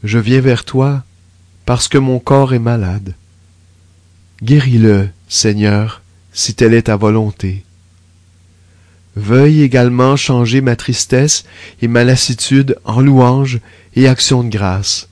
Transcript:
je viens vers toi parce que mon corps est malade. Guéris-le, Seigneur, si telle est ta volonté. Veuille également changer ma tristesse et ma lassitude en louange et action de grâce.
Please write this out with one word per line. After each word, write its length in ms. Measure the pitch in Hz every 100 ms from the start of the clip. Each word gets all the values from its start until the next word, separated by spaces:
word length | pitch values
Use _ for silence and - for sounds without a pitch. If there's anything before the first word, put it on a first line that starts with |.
je 140 | 107 113
viens 220 | 110 131
vers 240 | 131 117
toi 380 | - 131 139 139 - _ _ _ _ _
parce 240 | - 120 -
que 100 | 143
mon 220 | 135 127
corps 340 | - 139 135
est 60 | 127
malade. 540 | 117 117 95 98 95 90 _ _ _ _ _ _ _ _ _ _ _ _
Guéris-le, 680 | 110 147 131 120 110 101 98 - _
Seigneur, 760 | - 110 104 104 104 110 - _ _ _
si 220 | - -
telle 200 | 110 117
est 80 | 113
ta 140 | 117 104
volonté. 680 | 107 110 107 - 95 98 - _ _ _ _ _ _ _ _ _ _ _ _ _ _ 104
Veuille 460 | 101 123 147 156
également 520 | 139 123 123 123 127
changer 460 | 139 - 123 120 127
ma 160 | 131 117
tristesse 680 | - 123 - 127 147 - - - - -
et 80 | 117
ma 160 | 120
lassitude 760 | 120 127 - 120 - 135 135 123
en 160 | - 110
louange 600 | 139 135 123 131 135 120 - - _ -
et 100 | 135
action 380 | 127 - 127
de 60 | 120
grâce. 580 | 104 98 92 101 - -